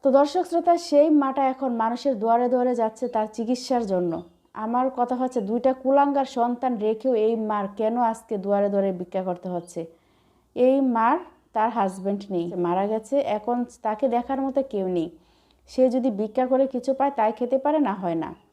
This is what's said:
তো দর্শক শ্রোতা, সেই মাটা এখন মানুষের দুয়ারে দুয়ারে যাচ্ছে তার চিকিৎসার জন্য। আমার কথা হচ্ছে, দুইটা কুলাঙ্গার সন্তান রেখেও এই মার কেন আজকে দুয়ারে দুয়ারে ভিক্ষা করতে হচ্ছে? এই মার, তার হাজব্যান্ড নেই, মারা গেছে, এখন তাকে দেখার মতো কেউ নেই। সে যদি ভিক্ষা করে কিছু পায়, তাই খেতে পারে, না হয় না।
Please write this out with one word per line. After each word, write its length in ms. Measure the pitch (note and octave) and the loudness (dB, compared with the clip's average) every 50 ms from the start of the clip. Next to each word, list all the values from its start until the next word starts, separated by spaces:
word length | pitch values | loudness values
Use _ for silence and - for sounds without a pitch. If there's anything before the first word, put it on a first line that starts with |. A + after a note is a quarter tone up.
| - | 2
তো 60 | C#4 | 6
দর্শক 340 | B3+ C4+ C#4+ D4 - F#4 F4 | 6 6 4 4 0 -4 -4
শ্রোতা, 280 | F4+ E4+ E4+ E4+ F4 E4+ | 0 -2 0 2 2 2
সেই 340 | E4+ - - D4 C#4+ D4+ E4 | 2 0 2 4 4 6 6
মাটা 320 | D#4 D4 C4+ C4+ C4 C#4 | 6 4 4 2 0 0
এখন 280 | C4+ C4 C4 C4 C#4 B3+ A#3+ | 0 0 0 -2 -4 -4 -2
মানুষের 380 | A3+ A3 A3+ A#3+ B3 - C#4+ C4 G3+ | 0 0 -2 -2 -2 -2 -2 -2 0
দুয়ারে 280 | G#3+ A3+ A3+ A#3 B3 B3 | 2 2 4 4 4 2
দুয়ারে 260 | B3+ B3 B3 B3+ B3 | 2 2 2 0 0
যাচ্ছে 340 | A#3 A3+ A3 A3 - B3+ A#3+ | 0 -2 -2 -2 -6 -8 -4
তার 180 | A#3+ A3 G#3+ G#3+ | -2 -2 -4 -2
চিকিৎসার 540 | G#3+ - A3+ A3 B3+ B3 - - C4 A#3+ A#3 | -4 -6 -2 -2 -2 -4 -2 -2 -2 -2 0
জন্য। 360 | G3 G3 F#3 F3+ E3+ E3 E3 E3+ - _ _ _ _ - | 0 0 0 0 -2 -4 -6 -8 -14 _ _ _ _ -12
আমার 320 | - A3 A3 A#3 B3 C4 C4 | -10 -6 -2 -2 0 0 0
কথা 240 | C4 B3+ B3 A#3+ B3+ | 0 -2 -2 -2 -2
হচ্ছে, 260 | B3 B3+ B3+ B3+ B3+ | -4 -4 -2 -2 -4
দুইটা 320 | G3+ G3 A3 A#3+ - C4 | -4 -2 -4 0 0 0
কুলাঙ্গার 520 | C4 C4 C4 B3+ C#4 C#4+ C#4+ C#4+ C#4 C#4 C4+ | 0 0 0 2 4 4 4 4 2 0 -2
সন্তান 480 | C4+ - B3+ A#3 A#3+ A#3+ A#3+ C4+ B3+ B3 G#3 | -2 -2 -2 0 0 -2 -2 -2 -4 -2 0
রেখেও 360 | G#3 G#3+ A3 A3 - C4 B3 | -2 -2 -2 0 0 0 2
এই 220 | A3 G#3+ A3 A3+ | 2 2 2 0
মার 300 | A3 A3 G#3+ G#3+ G#3 G3+ G3 G3 | 0 -2 -4 -2 -4 -4 -6 -4
কেন 200 | - A3 A3 A#3 B3 | -2 -2 0 0 0
আজকে 360 | B3 A3+ A3+ A3 - _ A3 G3 | 0 0 -2 -4 -8 _ -6 -4
দুয়ারে 300 | F#3 G3 G3+ G3+ G3+ G3+ | 0 0 2 2 2 2
দুয়ারে 240 | G3+ G3+ G3 G3 | 2 2 0 0
ভিক্ষা 300 | F#3 F3 F3+ F3 - F#3+ | -2 -4 -8 -6 -6 -4
করতে 260 | F#3 F#3 F3+ F3+ - F#3 | -4 -4 -6 -6 -6 -8
হচ্ছে? 320 | F3+ F3 E3+ F3 - F3 E3 E3 - _ _ _ _ _ _ _ _ _ _ _ _ | -6 -6 -8 -8 -10 -10 -10 -10 -14 _ _ _ _ _ _ _ _ _ _ _ _
এই 260 | - B3 B3+ C4+ C#4 | 2 4 4 6 4
মার, 380 | C4+ B3+ A#3 A3+ A3+ A#3 C4+ F4+ - - _ _ _ _ | 2 2 2 2 4 4 2 2 -2 -8 _ _ _ _
তার 180 | _ A3 G#3+ A#3 | _ 0 0 0
হাজব্যান্ড 520 | A3+ A#3+ G3 F#3+ F#3 G3 F#3 G3 G3+ G3+ G3+ - | 0 0 -2 -2 -2 -4 -4 -4 -4 -4 -6 -4
নেই, 160 | F#3+ E3+ E3+ F3 F3+ | -4 -4 -4 -4 -4
মারা 300 | F3+ F3 F3 F3 F#3 G3 | -2 0 0 0 0 0
গেছে, 300 | G#3 A3 A3 A3 - C#4 C#4+ | 0 -2 -4 -4 0 0 0
এখন 460 | C#4 - G#3 G#3+ G#3+ B3 A#3+ B3 A#3+ B3 - - | 0 0 -2 -2 -2 -2 -2 -2 -4 -6 -10 -8
তাকে 260 | - A3 A3 G#3+ C#4+ C4 | -6 -6 -2 0 -2 0
দেখার 320 | A3+ A#3+ A#3+ - C4+ C4 | 0 -2 -2 -2 -4 -4
মতো 200 | C4+ C4+ C4 C#4+ | -4 -2 -2 -2
কেউ 240 | C4+ C4+ - G3+ F#3+ F#3 | -2 -2 -4 -4 -2 0
নেই। 200 | F3+ F3 D#3+ E3 - - _ _ _ _ _ _ _ _ _ | -2 -2 -2 -4 -8 -18 _ _ _ _ _ _ _ _ _
সে 160 | - - - B3+ B3+ | -8 2 2 2 4
যদি 200 | A3+ C4 A#3+ C4+ | 4 2 0 0
ভিক্ষা 360 | G#3 G3 A3 G#3+ - C4 B3+ | -2 -2 -6 -4 -2 -2 0
করে 180 | B3+ C4 B3+ C4+ | 2 2 2 2
কিছু 240 | C4+ C4 B3 B3 C4+ C4+ | 0 0 -4 -2 -2 0
পায়, 160 | C4+ C#4 C#4 | 0 0 -2
তাই 220 | C#4 - G#3+ A3 | 0 0 0 0
খেতে 240 | A3 - B3 A#3+ C4+ C4 | 0 -2 -2 -2 -2 0
পারে, 200 | C4+ C#4+ D4+ D#4 | 0 0 2 2
না 160 | C#4+ G#3 G3+ | 0 0 -2
হয় 200 | F#3+ F#3 F3 E3 | -4 -4 -2 -2
না। 200 | E3 D#3 - - _ _ _ | -2 -4 -6 -10 _ _ _